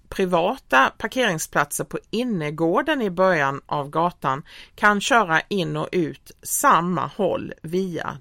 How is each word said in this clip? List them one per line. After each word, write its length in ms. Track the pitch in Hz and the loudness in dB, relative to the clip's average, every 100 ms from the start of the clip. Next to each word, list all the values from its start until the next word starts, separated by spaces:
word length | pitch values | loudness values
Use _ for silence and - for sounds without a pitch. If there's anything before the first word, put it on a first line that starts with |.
| - | -10
privata 840 | - 185 175 175 262 - - 262 - | -4 0 2 0 -2 0 2 2 0
parkeringsplatser 840 | 220 254 240 160 - 170 151 - | -6 0 0 0 -2 -2 -2 -2
på 160 | 147 165 - | -6 -8 -6
innergården 920 | 208 254 196 151 151 165 202 302 294 | -4 -2 -2 -4 0 2 2 2 0
i 80 | 214 | -2
början 520 | 175 190 170 139 139 - | 2 2 4 2 -2 -4
av 240 | 147 143 | -6 -2
gatan 540 | 156 175 - 147 135 - - - - | 0 -2 0 -2 -2 -6 -20 -20 0
kan 260 | 208 202 | 2 2
köra 400 | - 240 190 160 - | 2 2 4 0 0
in 300 | 202 160 151 | -2 -2 -4
och 120 | 156 | -4
ut 400 | 185 151 135 - - | -2 -2 -6 -18 -16
samma 640 | - - 285 185 170 175 131 | -6 0 4 4 2 -2 -4
håll 460 | - 185 - - - | -2 -2 -2 -6 -12
via 560 | 160 175 190 160 - 143 | -6 -4 -4 -6 -8 -10